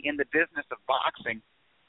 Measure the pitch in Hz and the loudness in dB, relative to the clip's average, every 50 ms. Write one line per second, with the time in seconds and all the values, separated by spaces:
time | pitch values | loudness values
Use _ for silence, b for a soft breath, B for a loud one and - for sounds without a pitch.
0 | 135 147 147 143 135 - - 156 170 - - 147 - - 123 - _ - 131 127 | 2 -2 0 0 -2 2 2 2 2 2 -2 -8 -8 -8 -12 -8 _ -2 0 0
1 | - - - - - 120 113 110 - _ _ _ _ _ _ _ _ | 0 -2 -2 -4 -6 -6 -6 -6 -10 _ _ _ _ _ _ _ _